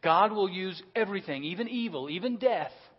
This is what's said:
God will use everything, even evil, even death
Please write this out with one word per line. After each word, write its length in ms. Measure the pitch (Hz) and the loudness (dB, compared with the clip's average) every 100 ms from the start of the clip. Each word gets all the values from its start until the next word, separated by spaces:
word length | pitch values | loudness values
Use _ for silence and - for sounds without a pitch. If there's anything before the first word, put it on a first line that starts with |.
God 300 | 170 165 208 | 6 6 6
will 160 | 214 196 | 4 0
use 340 | 180 190 175 - - | 0 -6 -6 -6 -2
everything, 480 | 214 196 170 139 | -2 -2 -4 -6
even 240 | 147 175 233 | -4 -6 -4
evil, 420 | 247 233 156 135 | -4 -4 -4 -6
even 280 | 160 233 240 | -4 -4 0
death 340 | 254 208 147 - - | 0 0 -4 -10 -20